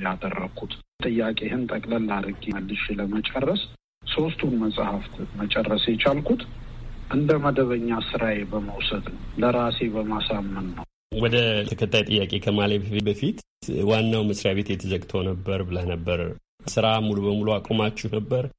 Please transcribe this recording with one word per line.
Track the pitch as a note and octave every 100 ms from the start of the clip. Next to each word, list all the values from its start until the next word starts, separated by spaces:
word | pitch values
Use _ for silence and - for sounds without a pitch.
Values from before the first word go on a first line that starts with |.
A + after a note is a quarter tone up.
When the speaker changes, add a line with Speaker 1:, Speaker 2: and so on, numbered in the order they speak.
Speaker 1:
ያደረኩት። | F#2+ F#2+ F#2+ F#2+ F#2 - G2+ - - -
ጥያቄህን | B2 A2+ A2 A2+ A2 B2+ A#2+
ጠቅለል | G#2+ A2+ A#2 G#2+
አድርጌ | G2+ F#2+ G2 -
መልሼ | G2+ F#2+ G2+ - G2+
ለመጨረስ | G2 G#2+ G#2+ C3 C#3 G3 - - _ _
ሶስቱን | - - D#3+ D#3+ D3+ A#2+
መጽሐፍት | G#2+ G#2 G2+ G2 - - F#2 G2+
መጨረስ | G#2 G#2+ G#2+ G#2+ -
የቻልኩት | A2 C#3 C#3+ D3+ A#3+ - - - - - - -
እንደ | C3+ D3 D#3
መደበኛ | C#3+ B2+ B2+ A#2+ A#2 A2+ -
ስራዬ | A#2+ A2+ G#2 G2
በመውሰድ | G#2 G#2 G#2 - G#2 -
ነው፣ | - - -
ለራሴ | A#2+ A#2+ A#2+ A2+ A#2+
በማሳመን | G#2+ G#2+ G#2 - G#2+ G2 F#2+ F#2
ነው። | E2 E2+ _ -
Speaker 2:
ወደ | A2 A#2 A#2+ A#2 G#2+ G2+
ተከታይ | - G#2 A2 G2+
ጥያቄ | G#2+ F#2+ G2+
ከማለፌ | G#2+ G#2 G#2 G#2 G2 G#2
በፊት | G#2 G2+ C#3 A#3+ - - - C2 G2+
ዋናው | A2 A2 A2+
መስሪያ | G#2+ G2+ G#2
ቤት | F#2+ G2+
የተዘግቶ | F#2+ F#2+ F#2+ - G2
ነበር | F#2 F#2 F#2 F#2+
ብለህ | F2+ F2 F2
ነበር። | E2+ E2 F2 E2+ F2 _ _ -
ስራ | - A2 A2
ሙሉ | A2 G2+
በሙሉ | G2+ G#2 G#2
አቁማችሁ | G#2+ - A2 G#2+ G#2+ A2
ነበር። | G#2+ G#2 B2+ B2+